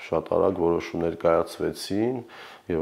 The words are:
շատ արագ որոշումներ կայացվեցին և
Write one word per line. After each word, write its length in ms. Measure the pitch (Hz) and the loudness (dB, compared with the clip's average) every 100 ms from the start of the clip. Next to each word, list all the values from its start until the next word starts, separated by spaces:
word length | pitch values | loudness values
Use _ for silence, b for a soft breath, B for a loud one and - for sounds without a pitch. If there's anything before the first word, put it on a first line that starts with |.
շատ 260 | - 82 - | -2 -2 2
արագ 320 | 87 90 90 | 2 2 2
որոշումներ 560 | 85 85 - 87 85 82 | 2 2 0 -2 -2 2
կայացվեցին 920 | 85 82 85 - 80 78 - 98 117 127 123 B B B - | 4 4 2 -2 -4 -4 -4 0 0 -2 -8 B B B -4
և 100 | 82 | -2